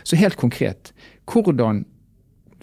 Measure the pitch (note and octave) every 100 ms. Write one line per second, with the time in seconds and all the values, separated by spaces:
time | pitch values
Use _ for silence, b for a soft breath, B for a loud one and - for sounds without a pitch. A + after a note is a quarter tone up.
0 | - E3 G3 - B2 - A2 F#2+ - b
1 | b b - A#3 G#3+ C3+ A2+ G#2+ - -
2 | _ _ _ _ _ _